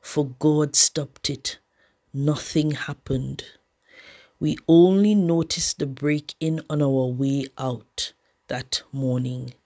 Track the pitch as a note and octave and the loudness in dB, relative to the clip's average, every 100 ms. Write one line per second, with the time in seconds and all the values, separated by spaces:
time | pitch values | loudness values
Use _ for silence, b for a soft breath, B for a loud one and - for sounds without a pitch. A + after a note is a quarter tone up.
0 | - - C#3 B2+ D#3 D3+ D3 - - - | -4 -4 -4 0 2 2 2 2 0 0
1 | C#3 - - C#3 - - _ _ _ _ | -8 -8 -8 -8 -10 -14 _ _ _ _
2 | _ C3+ C#3+ D3 - D#3+ D3+ C#3+ - - | _ -2 0 -2 -2 0 0 -2 -6 -10
3 | - C3 C3+ C#3 - _ _ _ B B | -4 -4 -4 -10 -14 _ _ _ B B
4 | B B B B D3+ D3+ - E3+ F3+ F#3+ | B B B B -4 -4 6 8 8 6
5 | G#3 G#3 F3 E3 D#3+ - - - C#3+ B2+ | 4 4 2 0 0 -4 -6 -4 -6 -4
6 | C#3+ D3+ D3 - D#3 D#3+ - D3+ C#3+ C3+ | -2 -2 -4 -6 -4 -4 -4 -2 2 2
7 | B2+ B2+ C3+ C#3 C3 - C3 A#2+ - - | 0 -2 -2 -2 -4 -6 -6 -6 -12 -10
8 | - _ _ _ _ B2+ B2+ - - C#3 | -10 _ _ _ _ -10 -6 -8 -8 -6
9 | C3 B2+ B2+ B2+ B2 - | -2 -2 -4 -8 -12 -16